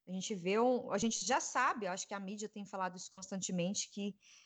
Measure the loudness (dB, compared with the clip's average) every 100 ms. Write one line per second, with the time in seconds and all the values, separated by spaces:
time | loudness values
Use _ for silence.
0 | -8 -4 -4 -2 2 4 6 4 2 2
1 | 2 2 2 2 2 2 4 2 -2 -4
2 | -6 -6 -6 -6 -8 -8 -8 -2 -2 -4
3 | -12 -14 -8 -4 0 0 0 0 -4 -4
4 | -6 -6 _ -20